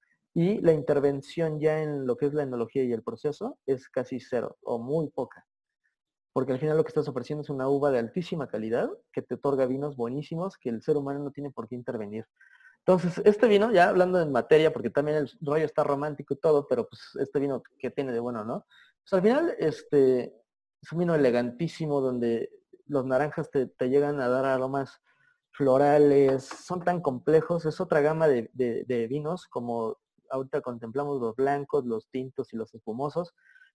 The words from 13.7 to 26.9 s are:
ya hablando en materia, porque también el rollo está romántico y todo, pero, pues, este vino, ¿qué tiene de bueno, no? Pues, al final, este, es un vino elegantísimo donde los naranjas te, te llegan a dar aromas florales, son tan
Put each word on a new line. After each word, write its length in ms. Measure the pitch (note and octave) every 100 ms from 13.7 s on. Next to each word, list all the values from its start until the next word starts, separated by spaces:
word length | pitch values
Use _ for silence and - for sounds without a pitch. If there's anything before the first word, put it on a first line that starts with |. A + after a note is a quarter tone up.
ya 180 | F#3+ F#3
hablando 320 | F3+ F3+ F#3
en 100 | D#3
materia, 400 | B2 A2+ D#3 D#3
porque 180 | A#2+ A2
también 280 | C#3+ D3+ D3+
el 120 | C3+ -
rollo 240 | D3 D#3 D3+
está 180 | -
romántico 500 | C#3+ C#3 D3+ C#3+ D3
y 40 | C#3
todo, 280 | E3 D3 D3
pero, 200 | A#2 A2
pues, 140 | - - -
este 200 | C3+ C#3+
vino, 220 | C#3 B2+ - _
¿qué 140 | B2
tiene 220 | - C3+
de 80 | A#2
bueno, 240 | A#2+ A#2 G#2+
no? 200 | F3 - _ _ _
Pues, 100 | _
al 80 | F#3+
final, 320 | G3+ C4+ E4+ -
este, 760 | D#3+ D3 - C#3+ C3 B2+ A2 - _ _ _ _
es 100 | -
un 60 | D#3+
vino 140 | F3
elegantísimo 840 | D#3+ C3 A#2+ A#2+ A#2+ E3 - D#3 C#3+
donde 500 | C3 B2 A#2 A2+ - - _ - -
los 180 | C#3+ C3
naranjas 460 | C3 D3 D3+ D3
te, 160 | C#3+ B2
te 220 | - B2+
llegan 320 | C#3 D3 D3
a 80 | B2
dar 160 | B2+ C3+
aromas 560 | C3 C3 C#3 C3 - _ _ _ _ _
florales, 960 | - C#3 C3 C#3+ D3 D3 C#3 C3+ C3+ -
son 380 | - - F3+
tan 180 | F3